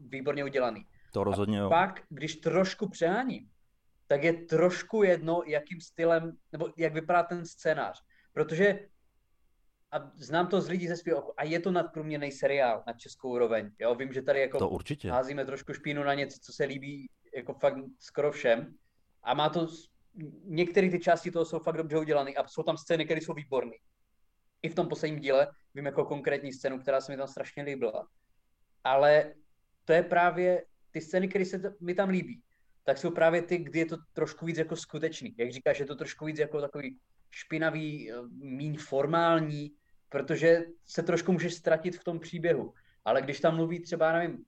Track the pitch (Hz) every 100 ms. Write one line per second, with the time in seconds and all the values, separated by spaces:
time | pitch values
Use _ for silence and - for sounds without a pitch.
0 | - 135 135 143 139 139 123 107 - -
1 | - 104 101 98 101 104 98 165 190 -
2 | - 139 156 - 165 165 190 - 196 -
3 | 165 208 262 - - _ _ _ _ _
4 | - 143 165 165 - 160 180 180 - 220
5 | 196 170 160 170 156 151 147 170 - -
6 | 165 165 165 165 _ 151 156 - 160 156
7 | 156 175 170 175 170 - 160 151 104 -
8 | _ _ _ 147 151 160 202 196 - _
9 | _ _ _ _ _ _ _ _ _ 151
10 | 139 - 127 165 180 196 147 180 170 170
11 | 170 143 - - 151 165 185 175 165 160
12 | 156 147 143 135 139 139 123 107 - 113
13 | - - 131 123 117 113 104 - 113 123
14 | 131 131 135 139 131 139 101 87 - -
15 | 92 123 131 143 131 135 - 143 151 143
16 | 143 139 139 - - - 139 135 143 143
17 | 131 _ _ 135 123 131 143 131 131 -
18 | - - 143 - 123 117 - - _ _
19 | _ _ - 151 151 170 165 - - _
20 | _ 196 151 - 190 160 175 202 185 175
21 | 180 165 180 170 160 160 165 160 156 156
22 | 156 147 139 139 - - 160 156 - 165
23 | 156 160 160 151 147 131 120 - _ _
24 | _ _ _ _ _ _ 165 165 160 151
25 | 156 147 135 135 143 - _ 139 143 143
26 | 139 143 151 143 143 131 135 131 143 135
27 | 139 135 135 - - - 143 139 113 110
28 | - _ _ _ _ _ _ _ 127 139
29 | 147 151 151 - _ _ _ _ - 165
30 | 165 175 175 160 180 180 - _ _ 160
31 | 156 185 190 196 185 190 196 - 175 180
32 | 190 185 131 117 _ _ _ _ - 131
33 | 170 160 160 170 170 175 147 156 165 160
34 | - - 151 - 165 156 160 160 - 151
35 | 160 160 117 - 123 127 151 139 139 135
36 | 156 - 156 151 147 151 139 147 135 131
37 | _ _ _ - - 160 160 156 156 147
38 | 110 120 120 123 139 131 151 151 - 135
39 | 143 165 170 165 156 147 147 - _ _
40 | _ 139 135 143 165 170 165 - - -
41 | 160 170 - 175 170 - 170 160 180 -
42 | - 165 - 170 170 139 - - _ _
43 | 107 131 135 139 165 165 165 175 - 165
44 | 160 165 170 123